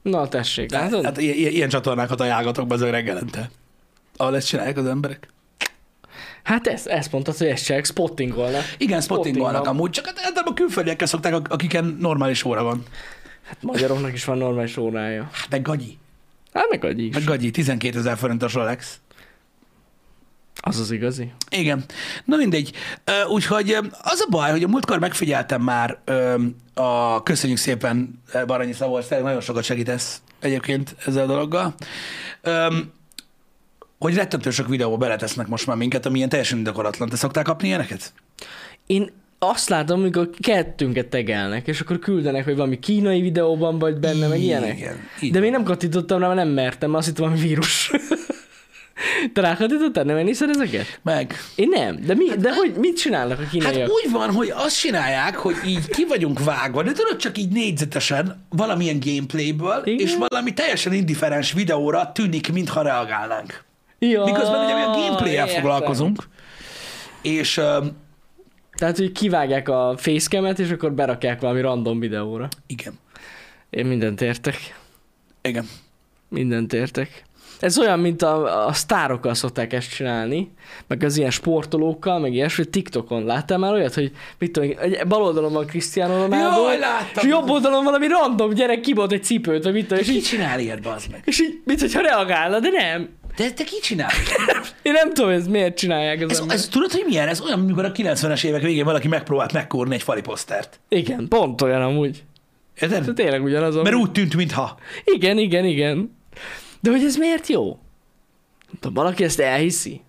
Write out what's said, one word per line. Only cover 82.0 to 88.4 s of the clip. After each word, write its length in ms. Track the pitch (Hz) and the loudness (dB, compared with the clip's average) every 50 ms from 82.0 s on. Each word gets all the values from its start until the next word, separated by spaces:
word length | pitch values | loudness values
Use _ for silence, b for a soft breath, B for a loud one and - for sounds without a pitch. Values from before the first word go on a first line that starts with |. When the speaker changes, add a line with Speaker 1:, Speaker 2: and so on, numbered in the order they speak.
| - 196 180 170 | -2 0 0 0
Speaker 1:
meg 140 | 151 131 123 | 0 0 0
ilyesmi, 320 | 120 139 156 - - 160 | 0 0 0 0 -2 -2
TikTokon. 580 | 160 - 196 185 - - 123 113 - 120 117 107 | 0 0 -2 -2 -2 -4 -6 -4 -2 -4 -4 -2
Láttál 320 | 117 117 135 147 - 190 | 0 -2 -2 0 0 0
már 140 | 180 190 196 | 0 2 2
olyat, 220 | 208 208 165 127 - | 2 2 2 0 0
hogy 180 | 160 143 135 B B B B B B | -2 -2 -2 B B B B B B
mit 120 | 180 170 | -6 -2
tudom, 180 | 170 156 143 143 143 - | 0 0 0 0 -2 -2
egy 220 | 147 180 190 - 156 | 0 -2 0 0 0
bal 140 | 175 208 214 | 2 2 4
oldalon 320 | 208 180 160 156 156 151 156 | 4 2 2 2 0 2 0
van 120 | 156 151 | -2 -2
Cristiano 520 | 156 156 175 - - - 196 180 180 185 185 | -2 -4 -6 -6 -2 -2 0 0 2 2 2
Ronaldo, 420 | 190 196 202 302 330 - 233 226 233 | 2 2 2 2 4 4 4 4 4
Speaker 2:
Jaj, 160 | 254 254 240 | 4 2 2
láttam. 440 | 277 247 233 226 202 - - - 202 | 2 0 0 -2 -4 -4 -2 2 4
Speaker 1:
és 40 | 269 | 4
jobb 200 | 302 330 285 254 | 4 4 4 4
oldalon 340 | 277 294 233 269 269 269 277 | 2 4 4 4 4 4 4
valami 240 | 285 285 277 294 | 4 2 2 2
random 460 | 302 339 359 302 254 247 208 | 4 4 4 4 4 2 2